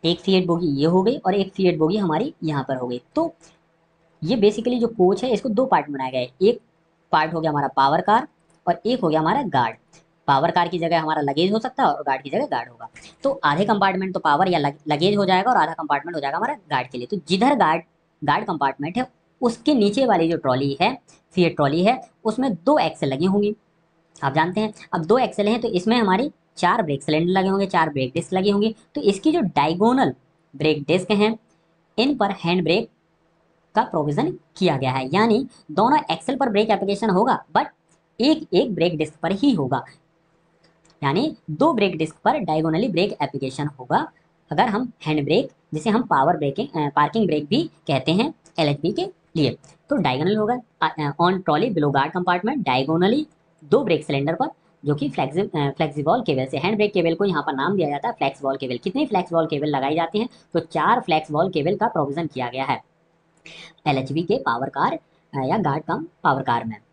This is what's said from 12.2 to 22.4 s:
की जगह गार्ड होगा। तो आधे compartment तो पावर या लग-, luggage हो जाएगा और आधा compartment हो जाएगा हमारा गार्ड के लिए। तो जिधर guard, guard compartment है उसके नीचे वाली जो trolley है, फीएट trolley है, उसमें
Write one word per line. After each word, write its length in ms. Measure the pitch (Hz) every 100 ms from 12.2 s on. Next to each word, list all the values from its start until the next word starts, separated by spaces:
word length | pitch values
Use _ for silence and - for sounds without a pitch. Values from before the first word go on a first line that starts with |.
की 80 | 139
जगह 160 | 160 285
गार्ड 240 | 127 120
होगा। 200 | 120 117 - - _
तो 160 | 285 269
आधे 220 | 151 147 202
compartment 480 | 208 196 190 190
तो 60 | 180
पावर 280 | 156 143 185
या 120 | 175
लग-, 280 | 143 143 -
luggage 300 | 147 180 208
हो 80 | 190
जाएगा 260 | 185 202
और 60 | 233
आधा 160 | 156
compartment 420 | 165 156 143 151 170
हो 60 |
जाएगा 160 | 139 156
हमारा 160 | 226
गार्ड 340 | 285 175 139 127
के 100 | 123
लिए। 100 | 123
तो 100 | 208 -
जिधर 280 | 185 240 285
guard, 280 | 170 165 170 _ _ _
guard 220 | 143 160 -
compartment 520 | 165 139 135 143 185
है 100 | 254 _ _ _
उसके 320 | 233 233 -
नीचे 320 | 294 202 208 262
वाली 240 | 190 165
जो 80 | 165
trolley 400 | 143 131 139 139
है, 160 | 196 262 _ _ _
फीएट 240 | - 170 160
trolley 280 | 143 156
है, 180 | 190 254 - _ 220
उसमें 280 | 220